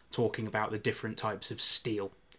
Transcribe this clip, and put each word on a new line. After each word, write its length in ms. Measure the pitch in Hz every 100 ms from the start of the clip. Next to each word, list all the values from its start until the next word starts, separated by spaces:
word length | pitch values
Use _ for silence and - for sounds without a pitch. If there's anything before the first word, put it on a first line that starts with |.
| -
talking 340 | - 110 - 107
about 240 | 107 107
the 80 | 107
different 400 | 117 - 113 110
types 320 | 110 98 -
of 100 | 110
steel. 520 | - - 120 104 98 - -